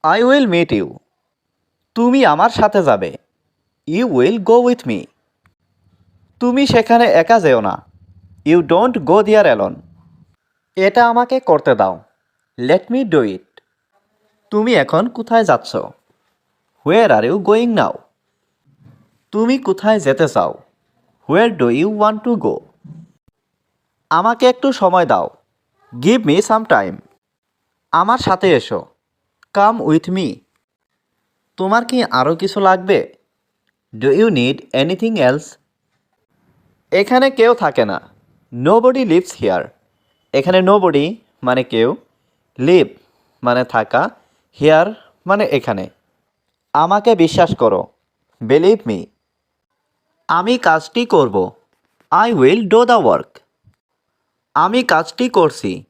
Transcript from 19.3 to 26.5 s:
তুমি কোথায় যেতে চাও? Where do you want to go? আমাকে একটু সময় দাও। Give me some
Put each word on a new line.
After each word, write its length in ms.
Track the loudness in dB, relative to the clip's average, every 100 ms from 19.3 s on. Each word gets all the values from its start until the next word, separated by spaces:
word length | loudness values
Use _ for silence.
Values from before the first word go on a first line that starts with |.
তুমি 220 | -2 0 0 -2
কোথায় 320 | -2 0 0 0
যেতে 220 | 0 0 0
চাও? 160 | -4 -6 _ _ _ _ _ _ -4
Where 200 | 0 0 0
do 60 | -2 0
you 80 | -2 0
want 180 | -2 -2 -4
to 60 | -4 -4
go? 100 | -6 _ _ -20 -20 -20 _ _ _ _ _ _ _ _ _ _
আমাকে 340 | -2 0 2 0
একটু 140 | 2 -4 0
সময় 260 | 0 2 2
দাও। 160 | 0 -2 _ _ _ _ _ _ -4 0
Give 160 | 0 2
me 80 | 0
some 160 | 0